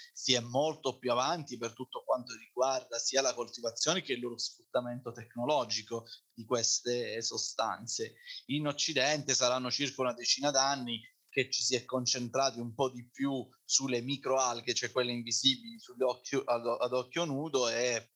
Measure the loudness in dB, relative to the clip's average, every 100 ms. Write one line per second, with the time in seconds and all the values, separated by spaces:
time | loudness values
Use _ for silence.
0 | -18 -8 2 2 4 2 2 0 -2 -2
1 | 2 2 2 0 -4 -6 -6 -6 -10 -8
2 | 0 0 0 -14 -10 2 2 2 -2 -4
3 | 2 2 2 0 -6 -4 -6 0 2 2
4 | 0 -2 -2 -4 -6 -8 _ -2 -2 -6
5 | -8 -10 -12 -4 2 2 0 -4 -4 -8
6 | -8 -18 _ -16 -2 0 2 0 0 0
7 | -2 -4 -4 -4 -4 -2 -2 -2 -6 -6
8 | -6 -8 -14 -14 -4 -2 0 0 0 2
9 | 2 2 2 2 4 2 0 -2 -2 0
10 | 0 0 0 2 4 4 4 0 -4 -6
11 | -10 _ _ 0 0 0 0 0 0 -2
12 | 0 0 0 2 2 0 -6 0 0 0
13 | -14 -4 -2 -2 -4 _ 0 0 2 0
14 | 0 -4 2 2 2 0 -2 -2 0 0
15 | 0 -2 -2 2 4 2 -4 -16 -16 -2
16 | 0 0 -2 -2 0 0 0 0 0 0
17 | -2 -2 0 -2 0 0 2 2 0 0
18 | -6